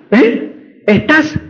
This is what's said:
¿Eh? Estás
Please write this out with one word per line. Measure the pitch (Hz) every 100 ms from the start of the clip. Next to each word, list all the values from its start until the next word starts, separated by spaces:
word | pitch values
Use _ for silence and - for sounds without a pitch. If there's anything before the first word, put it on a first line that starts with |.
| -
¿Eh? | 214 440 - - - - - -
Estás | 202 - 311 302 -